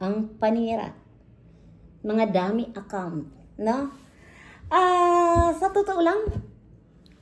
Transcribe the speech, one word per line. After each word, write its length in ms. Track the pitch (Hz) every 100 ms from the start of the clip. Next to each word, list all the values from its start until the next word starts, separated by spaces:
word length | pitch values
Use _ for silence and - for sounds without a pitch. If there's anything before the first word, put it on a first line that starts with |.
ang 320 | 190 214 214 -
panira? 560 | 220 233 226 220 - - - - - - - - - - - -
Mga 240 | 208 220 214
dami 360 | 180 185 226 233
account, 560 | 202 - 196 175 160 156 - - -
no? 320 | 214 262 277 - - - - - - - -
Ah, 840 | 349 370 359 349 349 339 339 339 320
sa 120 | 381
totoo 320 | 392 403 370
lang, 200 | 330 415 427 - - - - - _ _ - -